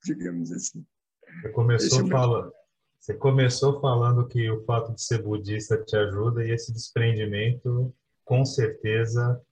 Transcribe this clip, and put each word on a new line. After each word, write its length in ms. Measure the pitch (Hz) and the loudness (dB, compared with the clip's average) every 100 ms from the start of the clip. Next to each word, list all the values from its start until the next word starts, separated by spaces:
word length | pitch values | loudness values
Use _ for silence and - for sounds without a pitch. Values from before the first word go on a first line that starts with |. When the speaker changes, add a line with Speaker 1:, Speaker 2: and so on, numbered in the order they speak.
Speaker 1:
Digamos 480 | - - 175 - 160 | -8 -6 -6 -6 -6
assim. 340 | 175 - 165 - _ _ _ - - | -8 -8 -12 -20 _ _ _ -20 -14
Speaker 2:
Você 80 | - | -6
começou 380 | 120 117 113 104 | 0 2 4 4
Speaker 1:
Esse 120 | 131 | 2
é 20 | |
o 60 | 92 | 2
meu 100 | 131 | 2
Speaker 2:
fala-, 340 | 120 113 90 - _ _ _ _ | 2 2 -2 -16 _ _ _ _
você 140 | - | -10
começou 680 | - 135 131 127 - 139 139 | -2 2 4 2 2 0 2
falando 460 | 139 120 120 123 120 | 0 2 4 2 2
que 220 | 123 110 | 0 -2
o 140 | 110 - | -2 0
fato 280 | 117 - | -2 -2
de 100 | 113 | -8
ser 180 | - 113 | -2 -2
budista 560 | 104 107 98 107 - 107 | -2 -4 -4 -6 -2 -2
te 120 | - 107 | 0 0
ajuda 500 | 101 101 117 117 113 | 0 0 0 0 -2
e 60 | |
esse 220 | 113 - | -4 -4
desprendimento, 1200 | 113 - 120 117 107 104 104 117 123 123 123 127 - _ _ - | -10 -6 0 2 2 -2 -2 -2 -2 -2 -2 -2 -6 _ _ 0
com 180 | 127 | 2
certeza, 960 | 131 - 110 - 110 113 113 120 120 123 _ | 2 0 -2 -2 -2 0 2 0 0 -2 _